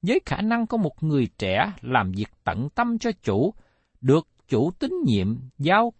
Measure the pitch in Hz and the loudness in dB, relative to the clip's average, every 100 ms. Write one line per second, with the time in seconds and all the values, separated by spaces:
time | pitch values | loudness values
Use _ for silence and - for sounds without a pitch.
0 | 170 349 - 151 214 233 226 233 165 - | 2 0 0 -4 0 0 0 0 -2 -2
1 | 156 147 117 _ 98 95 196 180 117 127 | 0 2 0 _ -2 0 0 -4 0 0
2 | 95 95 104 _ - - 139 - 240 226 | 0 -4 -6 _ -6 -4 -4 -2 -2 0
3 | 240 214 - 101 160 - _ _ _ _ | -4 -4 -2 0 0 -4 _ _ _ _
4 | 127 151 - _ _ 117 147 - 294 370 | 2 2 2 _ _ 0 0 -2 -6 -2
5 | 262 104 95 120 127 _ 143 196 233 - | 0 2 0 -4 -10 _ 0 2 0 -4